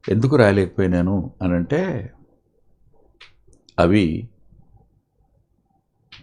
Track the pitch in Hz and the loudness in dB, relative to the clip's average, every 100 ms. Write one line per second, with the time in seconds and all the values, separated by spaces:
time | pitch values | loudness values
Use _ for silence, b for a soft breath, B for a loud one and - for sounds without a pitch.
0 | - 101 127 147 104 98 90 - 95 90 | -2 0 2 4 4 4 0 -2 0 0
1 | 87 98 85 - 92 87 85 147 190 107 | 0 -2 -6 -6 -2 -2 -2 -4 -4 -6
2 | - - - _ _ _ _ _ _ _ | -10 -20 -20 _ _ _ _ _ _ _
3 | _ _ - _ _ _ _ - 87 104 | _ _ -20 _ _ _ _ 0 2 2
4 | 87 90 117 _ - - _ - _ _ | 0 -4 -10 _ -20 -20 _ -20 _ _
5 | _ _ _ _ _ _ _ _ _ _ | _ _ _ _ _ _ _ _ _ _
6 | _ - | _ -20